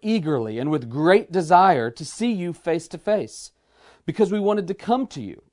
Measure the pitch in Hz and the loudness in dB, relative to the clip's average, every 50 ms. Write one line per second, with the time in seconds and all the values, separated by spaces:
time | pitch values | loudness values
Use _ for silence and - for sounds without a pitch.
0 | - 214 226 214 147 156 147 123 110 110 110 117 131 151 156 143 123 113 120 147 | -4 -2 0 0 0 0 -2 -2 -2 -4 -4 -4 -2 -2 -2 -2 -4 -4 -4 0
1 | 156 175 190 208 208 - 165 190 165 151 180 175 190 190 165 127 113 120 - - | 4 4 4 4 4 0 -2 -2 2 4 6 6 6 6 4 2 0 -4 -6 -8
2 | 151 - - - 226 240 220 185 175 175 160 - - 170 165 170 165 - - 165 | -14 -12 -6 -4 -2 -2 -2 -2 -4 -6 -8 -6 -4 -2 -2 -4 -4 -8 -14 -8
3 | - 208 214 196 117 107 - - - - _ _ _ _ _ _ _ _ _ _ | -4 -2 -2 -2 -2 -6 -12 -18 -20 -20 _ _ _ _ _ _ _ _ _ _
4 | - 165 151 - 214 175 208 208 196 202 208 208 180 165 190 - - 202 240 262 | -10 -4 0 0 0 2 0 0 0 0 0 0 -2 -6 -8 -6 -2 -2 -2 -2
5 | 262 - - 139 107 95 - - _ _ | -2 -6 -8 -12 -12 -12 -14 -16 _ _